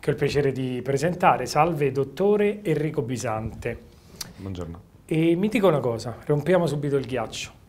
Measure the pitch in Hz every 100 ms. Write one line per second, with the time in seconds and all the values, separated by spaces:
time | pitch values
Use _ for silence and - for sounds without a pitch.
0 | - 147 143 135 139 131 131 123 135 135
1 | 156 175 180 123 123 147 160 156 143 135
2 | 139 - 196 208 208 202 - 147 156 -
3 | 123 127 123 110 113 - 120 110 - -
4 | - - - - 98 90 82 85 - -
5 | - 160 165 170 208 220 190 147 123 113
6 | 117 110 - 147 147 180 165 147 143 139
7 | 123 123 110 - - -